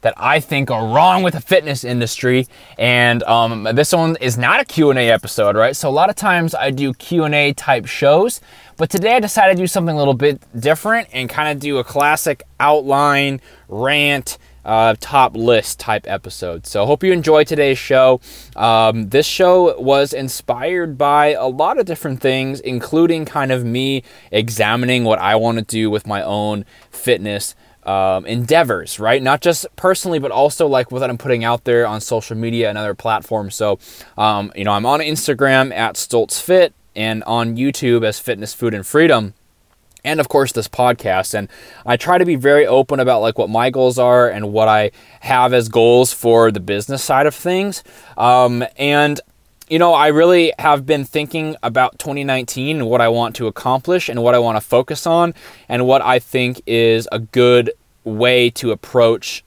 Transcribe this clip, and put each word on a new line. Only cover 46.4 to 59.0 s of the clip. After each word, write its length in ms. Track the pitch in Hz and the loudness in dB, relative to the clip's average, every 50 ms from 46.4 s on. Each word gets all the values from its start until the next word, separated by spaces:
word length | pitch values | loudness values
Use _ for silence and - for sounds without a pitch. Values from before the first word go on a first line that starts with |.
| 117 113 107 | 6 4 2
the 80 | 104 | 0
business 420 | 90 92 101 101 107 - 139 131 - | -6 -6 -6 -6 -6 -8 -8 -8 -4
side 240 | - 147 131 143 | 0 0 2 2
of 80 | 151 143 | 0 -2
things. 480 | - - 175 180 185 196 202 185 - - - - - - - - | -4 -6 -4 -2 -2 -2 -4 -6 -10 -16 -18 -20 -20 -20 -20 -8
Um, 480 | - 110 120 123 127 127 123 120 120 120 - _ | -2 2 4 4 4 4 2 2 -2 -6 -8 _
and, 440 | _ 139 143 143 147 147 147 147 151 - _ _ _ _ _ _ _ - _ | _ -2 0 2 2 2 0 0 -4 -10 _ _ _ _ _ _ _ -12 _
you 120 | 156 160 | 0 2
know, 140 | 175 175 170 | 4 4 6
I 120 | 147 147 | 4 4
really 460 | 151 151 151 165 175 180 180 170 160 - - | 4 4 4 6 6 6 4 4 2 0 0
have 260 | - 156 147 143 135 | 2 2 2 2 2
been 180 | 135 156 143 139 | -2 -2 -2 -2
thinking 520 | - - 156 147 139 - 165 156 156 156 - | -6 -6 -6 -6 -4 -6 -6 -6 -6 -8 -8
about 380 | - 117 113 131 127 120 - _ | -8 -4 0 0 0 0 -2 _
twenty 240 | - 151 139 143 139 | -10 -10 -8 -8 -4
nineteen 540 | 139 135 131 123 117 - 131 127 143 156 | -4 -4 -4 -4 -8 -10 -8 -6 -6 -4
and 120 | 156 131 113 | -4 -2 -2
what 120 | 120 123 | 0 2
I 80 | 120 117 | 2 2
want 260 | 117 117 117 113 113 | 2 0 -2 -4 -4
to 140 | - 120 110 | -6 -8 -8
accomplish 600 | 101 - - 131 127 131 127 - 180 180 175 - | -8 -6 -4 -2 -2 -2 0 -2 -2 -2 -2 -4
and 140 | 120 120 117 | -6 0 2
what 100 | 120 123 | 4 4
I 60 | 123 | 4
wanna 220 | 117 117 110 107 | 2 2 -2 -2
focus 480 | - - - 120 127 - 156 143 - 170 | -4 0 0 0 0 0 -6 -8 -2 0
on 260 | 165 170 175 170 165 - - - - - _ _ | 2 2 2 0 -2 -8 -18 -20 -20 -20 _ _
and 200 | - 120 123 127 | -4 -2 2 2
what 140 | 131 135 - | 2 2 4
I 180 | - 127 127 | 2 0 0
think 420 | - - - 131 127 123 123 - - - | 0 -2 -4 -2 -2 -2 -4 -8 -6 -4
is 400 | 117 117 117 113 113 113 117 - | 0 2 2 2 2 0 -2 -4
a 80 | - 110 | -8 -8
good 540 | 113 110 - 127 123 123 123 120 120 110 - _ _ _ _ _ _ | -8 -4 0 2 4 6 6 4 4 2 -4 _ _ _ _ _ _
way 440 | 113 107 107 117 123 127 123 123 120 | -10 -4 0 2 2 4 4 2 2
to 200 | 117 - - 120 | 0 -2 -4 -4
approach 720 | 110 101 - - - 127 | -4 -4 -8 -4 2 4